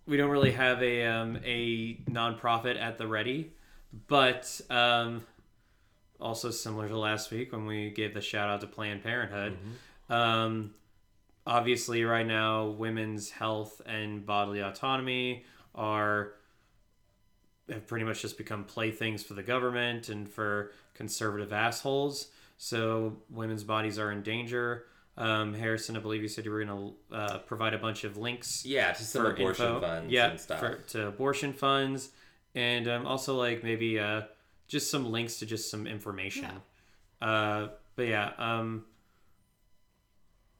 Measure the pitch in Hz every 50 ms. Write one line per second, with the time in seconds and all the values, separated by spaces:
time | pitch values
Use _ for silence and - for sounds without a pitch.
0 | - 151 147 139 143 143 143 139 139 131 117 123 131 127 127 120 127 123 120 120
1 | 117 117 113 113 113 113 117 - - 123 120 120 120 117 117 113 113 113 113 -
2 | - - 120 117 117 117 110 113 - 120 117 113 117 123 123 - 113 113 113 -
3 | 113 110 110 107 107 123 131 156 160 160 - - - - - - - - - 107
4 | - - 147 139 131 127 127 - - - - - - - 127 120 120 120 120 117
5 | 117 117 117 113 113 - - - - _ _ _ _ _ _ _ _ _ _ _
6 | _ _ _ - - 113 110 - - 120 - - - 117 107 107 107 101 107 110
7 | 107 107 107 107 - - 113 117 123 - - 110 107 107 107 107 104 104 101 110
8 | 110 104 101 104 101 - - 107 104 104 101 101 104 98 - - 107 104 104 101
9 | - 113 117 123 113 95 101 101 101 107 95 87 92 107 120 123 - - - -
10 | - - 123 117 117 117 113 113 113 110 110 110 107 104 - - _ _ _ _
11 | _ _ _ _ _ _ _ _ _ - 120 120 117 123 120 120 - - 117 117
12 | 117 117 117 113 113 113 110 110 110 110 110 110 110 107 107 104 113 113 113 110
13 | 110 110 107 104 104 - - - 113 110 110 107 107 107 - - - 120 110 107
14 | 107 107 104 104 101 104 104 104 101 101 101 104 101 98 92 - - 135 135 131
15 | 131 131 127 127 127 123 123 123 - - - - - - - - 110 107 107 107
16 | 104 104 104 104 101 104 - - _ _ _ _ _ _ _ _ _ _ _ _
17 | _ _ _ _ _ _ _ _ _ _ _ _ _ - - 107 107 - 117 113
18 | 110 110 110 - - 107 - - 107 - 110 104 98 - - 117 110 110 110 -
19 | 113 110 107 104 - - 104 101 95 117 123 127 123 123 120 123 120 120 117 117
20 | 117 - 107 104 104 101 - - 107 104 104 104 101 104 - - - _ - -
21 | 110 107 - - 110 107 101 104 104 101 107 104 110 117 113 - - 139 135 139
22 | 139 143 139 - - - - - - - _ - - - 123 113 113 113 113 110
23 | 110 110 107 107 - - 120 113 113 113 110 107 104 104 110 110 110 110 98 107
24 | 107 104 104 101 101 107 113 120 120 117 123 123 120 120 120 120 - - - -
25 | _ _ _ - 117 113 110 107 107 107 104 107 113 113 110 110 - - 113 107
26 | 104 107 110 107 107 107 - - 107 107 107 107 107 104 101 98 101 104 - -
27 | _ - 110 110 104 101 101 107 - - 120 107 110 110 110 101 110 113 107 -
28 | - 104 98 104 113 120 120 120 - - - - - 127 139 131 107 - - -
29 | 113 - - 127 113 107 98 - 98 95 95 - 120 117 117 131 90 85 82 82
30 | 82 82 127 123 120 113 85 82 - - 76 80 - 113 - - - - - 113
31 | 107 101 101 - 131 139 139 139 147 139 135 - 139 135 139 135 135 135 135 135
32 | - - - - - - - _ _ _ - - 120 120 120 120 117 120 120 120
33 | 131 - 135 131 131 139 135 127 123 120 117 117 113 113 113 107 117 113 110 107
34 | 104 104 107 107 104 - - - _ _ _ _ _ - - 143 135 - - 143
35 | 127 113 110 117 117 113 - - 113 107 113 107 - - - 107 107 117 110 104
36 | - 107 98 92 95 98 - 269 277 - 95 95 - _ _ _ _ _ - _
37 | _ _ _ _ 120 110 110 107 107 104 107 107 107 107 - - - - - -
38 | 123 117 110 104 104 107 - - 117 117 117 113 113 113 113 110 110 - _ _
39 | _ _ _ _ _ _ _ _ _ _ _ _ _ _ - _ _ _ _ _
40 | _ _ _ _ - _ _ _ _ _ _ _